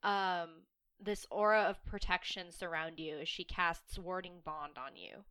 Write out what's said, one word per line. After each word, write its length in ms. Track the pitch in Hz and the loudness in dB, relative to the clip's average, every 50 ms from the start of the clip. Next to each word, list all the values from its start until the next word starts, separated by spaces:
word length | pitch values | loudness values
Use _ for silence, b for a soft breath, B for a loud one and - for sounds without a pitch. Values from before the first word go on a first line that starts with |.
um, 600 | - 202 202 202 190 185 180 175 170 165 160 160 180 _ _ _ _ _ _ _ | 4 4 4 4 4 2 2 2 -2 -4 -8 -18 -20 _ _ _ _ _ _ _
this 240 | 202 208 208 196 - - | -4 -4 -2 -2 -4 -6
aura 320 | - 208 208 214 214 214 | 0 4 6 8 8 8
of 220 | 202 180 196 - - | 6 4 2 0 -6
protection 640 | - 190 202 - - 180 180 - - - 196 180 175 | -8 -4 -2 2 2 2 2 2 -2 -6 -6 -6 -10
surround 480 | 170 - 190 175 165 160 160 165 165 160 | -8 -6 -4 -2 -2 -2 -2 -2 -4 -6
you 200 | 160 156 151 151 | -6 -6 -4 -4
as 80 | 147 - | -4 -4
she 160 | - - 180 | -4 -4 -6
casts 520 | - - - 180 170 165 - - - - 196 | -6 0 2 2 2 2 0 -6 -10 -10 -8
Warding 420 | 185 175 185 185 185 185 175 175 - | -6 -4 -4 -4 -4 -8 -14 -12 -8
Bond 320 | 156 156 156 147 147 147 | -8 -6 -6 -6 -6 -8
on 200 | - 131 139 - | -8 -10 -10 -10
you. 280 | - 87 73 - - 202 - | -12 -14 -14 -14 -14 -16 -18